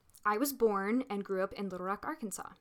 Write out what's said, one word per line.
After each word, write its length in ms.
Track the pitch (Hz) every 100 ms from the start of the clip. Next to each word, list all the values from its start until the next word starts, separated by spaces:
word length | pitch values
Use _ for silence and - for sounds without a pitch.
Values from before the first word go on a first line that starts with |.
| _ - -
I 120 | 214
was 160 | 277
born 500 | 262 226 196 196 240 254
and 140 | 202
grew 200 | 202 190
up 100 | 190
in 160 | - 202
Little 180 | 180 185
Rock, 180 | 202 -
Arkansas. 440 | 311 214 - - -